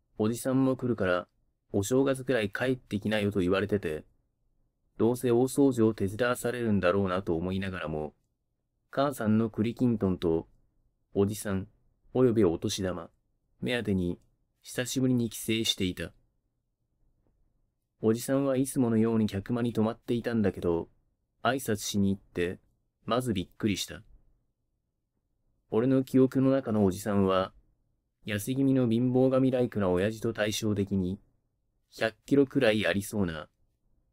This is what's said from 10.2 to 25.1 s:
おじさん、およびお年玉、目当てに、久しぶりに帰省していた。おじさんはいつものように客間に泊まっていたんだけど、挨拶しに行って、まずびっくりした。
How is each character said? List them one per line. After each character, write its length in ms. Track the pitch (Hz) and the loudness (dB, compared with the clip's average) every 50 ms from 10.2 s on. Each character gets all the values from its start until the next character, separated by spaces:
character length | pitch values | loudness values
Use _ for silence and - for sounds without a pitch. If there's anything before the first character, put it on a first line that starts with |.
| - 85 82 80 - - _ _ _ _ _ _ _ _ _ _ _ _ - | 0 0 0 0 -2 -6 _ _ _ _ _ _ _ _ _ _ _ _ 0
お 120 | - 101 | 0 0
じ 80 | 101 107 | 0 0
さ 180 | 202 - 107 98 | -4 -6 -6 -4
ん、 160 | 95 98 - _ _ _ _ _ _ _ _ - | -6 -6 -8 _ _ _ _ _ _ _ _ 0
お 120 | 127 131 | 2 2
よ 80 | 123 110 | 4 4
び 120 | 113 104 | 4 4
お 140 | 85 82 87 | 4 2 0
年 240 | - 107 - - 95 | -2 -4 -4 -4 -4
玉、 280 | 92 85 85 82 - _ _ _ _ _ _ _ _ _ _ | -4 -6 -6 -10 -14 _ _ _ _ _ _ _ _ _ _
目 180 | - - 123 120 | -6 -4 -4 -2
当 60 | 107 | -2
て 100 | 107 98 | -2 -2
に、 260 | 92 87 87 87 - _ _ _ _ _ _ _ _ _ | 0 0 -2 -4 -6 _ _ _ _ _ _ _ _ _
久 220 | - - - 123 | -10 -8 -6 -6
し 140 | 127 - 135 | -4 -2 -2
ぶ 80 | 131 131 | 0 0
り 60 | 127 | 2
に 160 | 120 117 110 | 0 0 -2
帰 80 | - - | -4 -6
省 60 | - - 110 113 113 | -4 -4 -2 -2 -2
し 120 | - - | -2 -2
て 80 | - 101 | -2 -4
い 100 | 90 - | -4 -4
た。 180 | - 82 78 - _ _ _ _ _ _ _ _ _ _ _ _ _ _ _ _ _ _ _ _ _ _ _ _ _ _ _ _ _ _ _ _ _ _ _ _ _ | -6 -8 -10 -12 _ _ _ _ _ _ _ _ _ _ _ _ _ _ _ _ _ _ _ _ _ _ _ _ _ _ _ _ _ _ _ _ _ _ _ _ _
お 120 | - 110 113 | 0 0 0
じ 80 | 120 | 0
さ 140 | - - 135 | -2 -2 -2
ん 100 | 135 139 | 0 0
は 120 | 139 131 | 0 0
い 100 | 127 139 | 0 -2
つ 120 | 135 - 139 | -2 0 0
も 120 | 123 117 | 0 2
の 60 | 113 | 2
よ 180 | 110 110 113 113 | 2 2 2 2
う 40 | 110 | 0
に 80 | 110 | 0
客 260 | 101 - 98 - - 123 | 0 -2 -4 -4 -4 -4
間 100 | 120 123 | -2 -2
に 100 | 120 110 | -2 0
泊 100 | 113 107 | 0 0
ま 100 | 113 113 | 0 -2
っ 60 | - | -4
て 160 | _ - 123 | _ -4 -2
い 80 | 120 110 | -2 -2
た 120 | 120 117 | -2 -2
ん 80 | 113 104 | 0 0
だ 100 | 95 - | 0 0
け 80 | - | 0
ど、 280 | - 87 82 82 - - _ _ _ _ _ _ _ _ _ _ - | 0 0 0 0 -2 -6 _ _ _ _ _ _ _ _ _ _ -2
挨 140 | 113 127 | 0 0
拶 200 | 139 - - 107 | 0 -2 -4 -4
し 220 | - - - - 104 | -4 -4 -4 -2 0
に 120 | 98 98 | 0 0
行 80 | 98 - | 0 -2
っ 20 | |
て、 400 | - _ - 90 87 90 - - _ _ _ _ _ _ _ _ _ | -6 _ -4 -4 -4 -4 -4 -8 _ _ _ _ _ _ _ _ _
ま 160 | - 113 123 | -2 0 0
ず 120 | 127 123 104 | 0 0 -2
び 120 | 90 87 | -4 -4
っ 40 | - _ | -6 _
く 120 | - - 107 | -4 -2 -2
り 80 | 95 | 0
し 100 | - - | -2 -4
た。 160 | - 80 - - - - - _ _ _ _ _ _ _ _ _ _ _ _ _ _ _ _ _ _ | -8 -12 -14 -16 -20 -20 -20 _ _ _ _ _ _ _ _ _ _ _ _ _ _ _ _ _ _